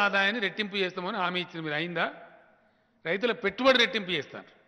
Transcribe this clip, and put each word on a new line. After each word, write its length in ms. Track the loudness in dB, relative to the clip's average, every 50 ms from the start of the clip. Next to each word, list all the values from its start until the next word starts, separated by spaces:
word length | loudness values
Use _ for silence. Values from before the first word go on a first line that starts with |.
| 4
ఆదాయాన్ని 340 | 4 4 4 2 2 2 0 -2
రెట్టింపు 300 | -2 -2 -4 -4 -2 -2 -2
చేస్తామని 360 | -2 -2 -2 -4 -6 -4 -2 -2
హామీ 180 | -2 0 -2 -2 -4
ఇచ్చిన 160 | -6 -6 -6 -4
మీరు, 100 | -4 -2 -2
అయిందా? 260 | -2 -2 -2 -2 -2 -2 -4 -10 -16 -20 -20 -20 -20 _ _ _ _ _ _ _ _ _ _ _ -4 -4
రైతుల 240 | -2 0 0 0 0 0 -2
పెట్టుబడి 340 | -2 -2 4 6 6 6 6
రెట్టింపు 280 | 4 2 0 -2 -2 -2 -2
చేస్తారు. 340 | -4 -4 -6 -12 -16 -16 -18 -20 _ _